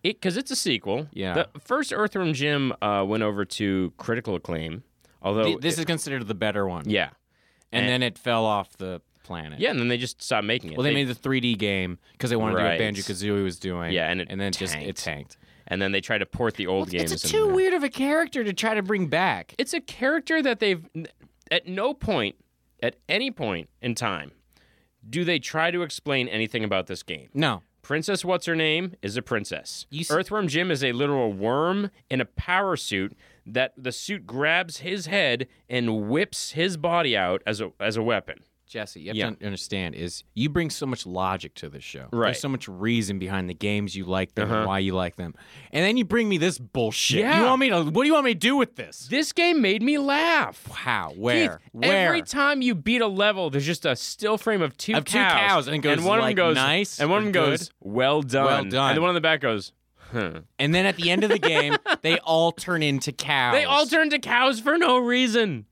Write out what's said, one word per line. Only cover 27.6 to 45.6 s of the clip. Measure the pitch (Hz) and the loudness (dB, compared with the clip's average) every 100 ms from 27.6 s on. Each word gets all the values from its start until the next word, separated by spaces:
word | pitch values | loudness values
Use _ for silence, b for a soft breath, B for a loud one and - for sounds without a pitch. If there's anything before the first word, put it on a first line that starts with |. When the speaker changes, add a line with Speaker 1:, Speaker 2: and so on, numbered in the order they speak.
| _ _ | _ _
Speaker 1:
Princess | - 151 160 190 | -6 -4 -2 -2
What's-Her-Name | 175 180 - 160 160 156 185 180 | 0 -2 0 0 0 0 -4 -8
is | 101 113 | -6 -6
a | |
princess. | - 113 104 76 - - - | -4 -4 -4 -10 -10 -16 -12
Speaker 2:
You | 143 | -10
s- | 165 | -2
Speaker 1:
Earthworm | 156 190 214 180 | -2 0 -2 -2
Jim | 156 180 | -2 -2
is | 143 | 0
a | 135 | 0
literal | 120 143 139 117 | 0 0 0 0
worm | 95 107 135 165 196 202 b _ | 0 -2 0 0 -2 -4 b _
in | 131 | -4
a | 120 | -4
power | - - 180 196 160 | -6 -2 0 0 -4
suit | - 101 101 - b b - | -4 -4 -4 -8 b b -6
that | 117 127 - | -2 -2 -4
the | 127 | -8
suit | - - 202 92 | -8 -8 -8 -8
grabs | 123 151 170 175 - | -2 2 2 -2 -8
his | 175 196 156 | -8 -8 -2
head | 196 151 120 127 b _ | 0 2 0 -4 b _
and | 123 117 110 104 | -2 0 0 0
whips | 143 160 - - | 0 -2 -6 -8
his | 147 180 165 | -2 -2 0
body | 170 170 151 107 | 0 0 2 2
out | 90 95 - | 2 0 -2
as | 107 | -4
a, | 107 _ | -6 _
as | 104 110 | -2 0
a | |
weapon. | 113 107 92 - _ _ _ | 0 0 -2 -16 _ _ _
Speaker 2:
Jesse, | 113 104 90 | -12 -12 -12
you | 80 | -8
have | 107 | -4
Speaker 1:
Yeah. | 104 | -4
Speaker 2:
to | |
un-, | 98 104 | -4 -8
understand | 95 - 98 90 | -8 -6 -6 -6
is | - 85 - _ | -6 -10 -10 _
you | - 143 | -4 -2
bring | 156 160 | -2 -4
so | - 135 | -6 -6
much | 123 92 | -6 -6
logic | 90 92 95 78 - | -4 -2 -2 -8 -14
to | 76 | -16
this | 71 | -14
show. | - 67 64 | -14 -16 -6
Speaker 1:
Right. | 117 110 | 0 0
Speaker 2:
There's | - | 0
so | 139 | -4
much | 131 - | -4 -8
reason | 90 107 117 101 98 | -4 0 0 0 -4
behind | 92 95 90 | -4 -4 -4
the | |
games | 85 101 104 101 95 | -4 -2 -2 -2 -8
you | 90 | -2
like | 95 92 | -2 -2
them | - 107 | -2 -2
Speaker 1:
Uh-huh. | 110 | 0
Speaker 2:
and | 107 | 0
why | 98 | 0
you | 95 92 | 0 0
like | 90 - | -2 -6
them. | 87 - B B | -12 -12 B B